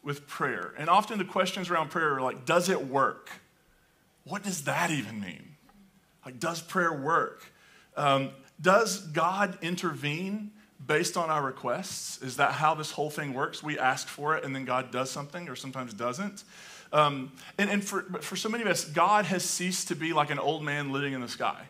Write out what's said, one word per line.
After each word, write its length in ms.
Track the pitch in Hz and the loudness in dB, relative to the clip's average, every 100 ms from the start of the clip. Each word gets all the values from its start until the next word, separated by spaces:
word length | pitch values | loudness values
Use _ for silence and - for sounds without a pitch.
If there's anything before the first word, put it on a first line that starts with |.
with 240 | 147 143 - | -6 -8 -8
prayer? 480 | - 147 107 87 - | -2 -2 0 -4 -6
And 140 | 156 | 4
often 280 | 185 208 220 | 4 4 -2
the 60 | |
questions 460 | 185 196 180 - 180 | 0 2 2 0 0
around 200 | 170 156 | 0 0
prayer 260 | 175 156 139 | 2 2 2
are 40 | |
like, 240 | 127 139 | 0 -2
"Does 240 | 127 170 175 | 4 4 6
it 200 | 185 135 | 2 2
work?" 420 | 135 123 - - - _ _ _ _ _ _ _ _ | 4 4 2 -14 -20 _ _ _ _ _ _ _ _
What 180 | - 196 | -8 -6
does 220 | 202 170 | -4 -4
that 260 | 135 139 170 | -2 0 0
even 300 | 151 104 110 | 0 -4 -8
mean? 340 | 95 76 - - _ - - _ _ _ | -8 -10 -16 -20 _ -20 -20 _ _ _
Like, 160 | 131 127 | -18 -6
does 200 | 131 165 | -4 -6
prayer 320 | - 185 170 | -4 0 2
work? 520 | 160 139 165 113 - - _ - - _ | 0 2 2 2 -6 -20 _ -20 -20 _
Um, 360 | - 147 135 135 - - - | 0 4 4 2 -8 -20 0
does 420 | 165 202 220 190 | 6 6 4 -2
God 560 | 160 151 165 190 202 185 | -4 0 0 2 0 0
intervene 880 | 160 180 175 143 143 156 190 208 208 - - _ | -4 -2 -2 -2 -4 -2 -4 -6 -8 -14 -20 _
based 320 | 127 151 175 180 | 0 2 2 0
on 140 | 165 | 0
our 140 | 156 | 0
requests? 760 | 135 127 123 135 190 - - - | 0 -2 -2 -2 -4 -8 -10 -8
Is 160 | 131 123 | -8 2
that 140 | 139 | 2
how 220 | 139 156 | 4 2
this 160 | 156 151 | 2 -4
whole 200 | - 151 | -4 -4
thing 240 | 151 147 | -4 -6
works? 280 | 127 160 - | -2 -4 -4
We 160 | 151 147 | -6 0
ask 300 | 131 131 - | 2 2 -4
for 260 | - 147 | -6 0
it 80 | 156 | 0
and 140 | 143 135 | 0 -6
then 80 | |
God 260 | 127 127 127 | -2 -2 0
does 200 | 127 131 | -2 -2
something 360 | 151 143 180 170 | -4 -8 -10 -10
or 60 | 123 | -10
sometimes 360 | 135 131 123 | -10 -8 -10
doesn't. 500 | 101 120 127 202 - - - - - - | -4 -4 -2 -6 -8 -20 -20 -20 -20 0
Um, 420 | 151 147 139 127 - - - | 4 4 4 -8 -12 -12 -2
and, 100 | 202 | 2
and 160 | 202 | 2
for, 220 | 196 196 - | 0 -4 -4
but 160 | 185 | -8
for 120 | - 190 | -6 -4
so 120 | 220 | -2
many 140 | 233 | -2
of 80 | 214 | 0
us, 160 | 156 - | 0 0
God 400 | 151 175 208 180 | 4 6 6 4
has 180 | 185 | 0
ceased 440 | 175 - 180 180 - | 0 -2 0 -2 -4
to 80 | 151 | -2
be 180 | 160 | 2
like 160 | 156 147 | 2 2
an 80 | 143 | 2
old 240 | 143 156 | 0 0
man 280 | 151 143 143 | -2 -2 -2
living 220 | 135 143 | -2 -2
in 80 | 131 | -4
the 80 | 120 | -6
sky. 380 | - 117 - - | -2 -2 -2 -12